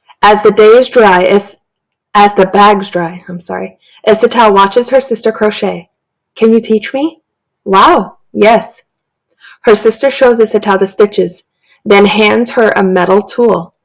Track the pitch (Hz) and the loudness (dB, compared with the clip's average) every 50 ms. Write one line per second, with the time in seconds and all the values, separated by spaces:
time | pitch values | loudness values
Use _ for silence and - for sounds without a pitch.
0 | _ _ _ _ - 208 214 208 - 214 202 220 214 214 226 247 254 - - 254 | _ _ _ _ 0 0 2 2 2 2 2 4 4 6 6 4 4 2 2 2
1 | 220 196 180 180 180 - 196 202 202 - - _ _ _ _ _ _ _ _ _ | 2 4 2 2 2 0 0 -2 -2 -6 -16 _ _ _ _ _ _ _ _ _
2 | _ _ - 208 208 202 - - 185 185 - 202 202 208 202 196 196 - - 175 | _ _ 0 0 0 2 2 0 0 0 2 2 2 2 2 0 -4 -6 -6 -6
3 | 170 165 180 175 - - 180 175 - - 185 190 190 190 - _ _ _ _ _ | -6 -8 -10 -14 -16 -16 -16 -16 -14 -12 -12 -12 -12 -14 -16 _ _ _ _ _
4 | - 220 214 220 240 226 - 240 226 214 196 196 196 196 - 247 240 - 269 262 | -2 -2 0 0 0 0 0 2 2 2 2 2 0 0 0 -2 -2 0 0 -2
5 | 262 - 226 - - 220 214 - 214 214 208 - 208 190 180 175 170 _ _ _ | -2 -2 -6 -4 -4 -4 -4 -2 -2 -4 -4 -4 -6 -6 -8 -8 -12 _ _ _
6 | _ _ _ _ _ _ _ - 226 226 226 226 226 - 220 208 214 - - 269 | _ _ _ _ _ _ _ -2 0 2 2 2 0 0 -2 -2 -2 -4 -6 -6
7 | 294 330 - _ _ _ _ _ _ _ _ _ - 208 190 190 233 320 349 247 | -6 -6 -8 _ _ _ _ _ _ _ _ _ -6 -2 0 2 2 2 2 0
8 | 185 - - _ _ _ - 214 202 220 233 - - - - - _ _ _ _ | -2 -6 -12 _ _ _ -4 0 0 2 2 0 -2 -6 -16 -20 _ _ _ _
9 | _ _ _ _ _ _ _ _ _ - - _ - 240 208 - - 226 - - | _ _ _ _ _ _ _ _ _ -20 -20 _ 0 0 2 2 2 -2 -2 -2
10 | - - - - 269 240 233 233 220 214 - 208 - 208 196 196 196 196 - - | -2 -4 -2 0 0 2 2 2 0 0 -2 -4 -2 -2 -2 -2 -2 -2 -2 0
11 | 208 208 - - 180 175 - - - _ _ _ _ _ _ _ - - 202 202 | -2 0 0 -2 -4 -4 -6 -14 -20 _ _ _ _ _ _ _ -2 0 2 2
12 | 202 202 - 214 214 214 214 226 240 240 - 254 226 208 - - 190 185 185 180 | 2 2 0 0 0 0 0 -2 -2 -2 -2 -2 0 0 0 -2 -2 -2 0 -2
13 | 175 180 190 208 202 - - - 240 226 185 170 170 - _ _ | 0 0 0 -2 -2 -4 -4 -2 0 0 0 -2 -6 -10 _ _